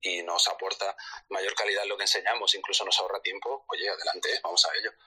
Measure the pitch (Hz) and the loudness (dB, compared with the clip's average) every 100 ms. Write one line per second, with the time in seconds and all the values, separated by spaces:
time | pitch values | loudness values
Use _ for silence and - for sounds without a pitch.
0 | 92 90 85 87 101 92 95 92 98 - | -4 -2 -2 2 2 0 -4 -2 -4 -4
1 | - - _ 95 98 110 104 101 101 101 | -10 -14 _ -2 -2 0 0 0 0 0
2 | 98 101 95 117 101 101 - 98 98 101 | 2 2 2 2 2 2 2 0 4 2
3 | 92 98 90 98 117 135 - - 101 92 | 2 -2 -4 -4 -4 -6 -6 -4 -2 -2
4 | - 87 - 101 85 87 - - 110 - | -2 -2 0 0 2 4 4 2 -4 -8